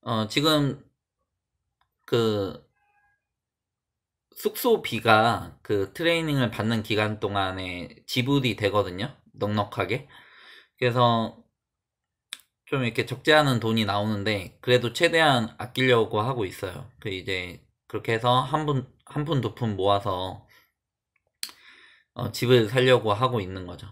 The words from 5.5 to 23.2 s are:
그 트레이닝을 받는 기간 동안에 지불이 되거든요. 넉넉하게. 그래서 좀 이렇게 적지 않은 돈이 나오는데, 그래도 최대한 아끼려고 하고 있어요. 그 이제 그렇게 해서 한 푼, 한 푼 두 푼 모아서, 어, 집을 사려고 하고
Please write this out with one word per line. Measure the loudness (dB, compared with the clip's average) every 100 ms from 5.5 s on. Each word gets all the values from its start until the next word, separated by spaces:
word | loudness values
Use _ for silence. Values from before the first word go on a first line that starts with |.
| -16
그 | -4 -4 -4
트레이닝을 | -2 0 0 0 0 -2
받는 | -2 -2 -2
기간 | -2 0 0 -2
동안에 | -4 -2 -4 -4 -8 -10 -12 -16 -6
지불이 | -4 0 2 0 0
되거든요. | 0 2 0 -4 -8 -10 _
넉넉하게. | -6 -4 -2 -2 -2 -2 -4 -6 -20 -20 -20 -20 -20 _ _
그래서 | -2 4 4 4 -2 -8 _ _ _ _ _ _ _ _ _ -20 _ _ _
좀 | -2
이렇게 | -2 -2 -4
적지 | -4 4
않은 | 4 6 2
돈이 | 2 0
나오는데, | 0 0 -2 -2 -2 -4 -6 _
그래도 | 2 2 2
최대한 | 0 2 4 4 4 0 -6
아끼려고 | -10 -2 4 4 4 0
하고 | -2 -2
있어요. | -6 -6 -10 -10 -14 _
그 | -10
이제 | -8 -6 -6 -6 -14 _ _ _
그렇게 | -8 -2
해서 | 0 4 2
한 | 2 -2 0
푼, | -2 -4 _
한 | -10 -6
푼 | -2 0
두 | -2
푼 | -4 -4 0
모아서, | 2 2 0 -4 -6 -10 _ _ _ _ _ _ _ _ _ _ -14 -14 -20 -20 -20 _ _
어, | -8 -8
집을 | -4 6 6 6
사려고 | 2 4 4 4
하고 | 0